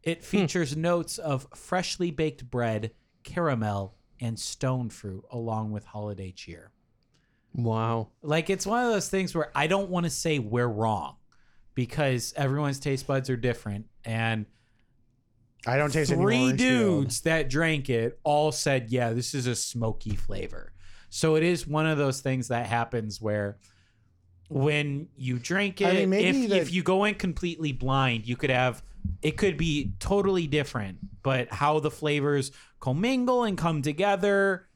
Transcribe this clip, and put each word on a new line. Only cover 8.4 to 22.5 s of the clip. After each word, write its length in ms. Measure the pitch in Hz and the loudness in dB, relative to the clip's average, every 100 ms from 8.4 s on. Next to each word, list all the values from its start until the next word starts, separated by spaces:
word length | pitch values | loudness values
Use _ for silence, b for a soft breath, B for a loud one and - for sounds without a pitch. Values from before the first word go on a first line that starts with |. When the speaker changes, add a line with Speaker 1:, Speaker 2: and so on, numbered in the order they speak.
| 165 | 0
Speaker 1:
it's 160 | 190 202 | -2 0
one 180 | 233 | 0
of 60 | 240 | 2
those 180 | 208 - | 0 0
things 240 | 190 185 | -2 -2
where 160 | 170 151 | -2 -4
I 100 | 135 | 0
don't 240 | 156 196 196 | 2 0 0
wanna 220 | 180 170 | -2 -2
say 260 | - 165 147 | -2 0 0
we're 300 | 107 120 120 | 0 0 0
wrong 480 | 107 110 104 69 - _ _ _ - - | 2 0 0 -4 -10 _ _ _ -20 -8
because 580 | - 120 - 139 127 - - | -4 -2 0 2 2 -2 -2
everyone's 420 | 139 139 147 139 | 0 0 -2 -2
taste 280 | 147 135 - | -2 -4 0
buds 200 | 135 131 | -2 0
are 40 | |
different, 520 | 123 123 117 107 101 110 - | 0 0 -2 -6 -8 -10 -12
and 400 | 117 113 113 110 104 _ _ _ _ _ _ _ _ _ _ _ | -6 -2 0 0 -4 _ _ _ _ _ _ _ _ _ _ _
Speaker 3:
I 120 | - 131 | -2 2
don't 140 | 147 | 2
taste 200 | 151 139 | 2 2
any 100 | 135 | 4
Speaker 1:
three 220 | 196 240 | 4 4
Speaker 3:
orange 160 | 262 - | 4 4
peel. 420 | 254 247 208 160 | 4 4 4 2
Speaker 1:
dudes 200 | 135 - | 0 0
that 280 | 165 160 135 | 0 2 2
drank 400 | 143 165 151 131 | 2 2 0 0
it 300 | 117 117 - | 0 0 -2
all 280 | 151 147 151 | 2 4 2
said, 400 | 147 151 135 113 | 2 0 0 0
"Yeah, 220 | 123 120 | 0 0
this 200 | 113 120 | 0 -2
is 140 | 139 123 | -2 -2
a 80 | |
smoky 600 | 117 - 120 113 107 110 | -2 -4 -2 -2 -2 -2
flavor." 580 | 98 - 92 92 - - b b b b | 0 0 -2 -6 -8 -12 b b b b
So 260 | - 160 | 0 4
it 60 | 156 | 4
is 220 | 170 175 | 4 2
one 220 | - 151 160 | 0 2 2
of 100 | 151 | 4
those 240 | 139 131 | 2 0
things 280 | 139 131 | -2 -2
that 180 | 120 | 0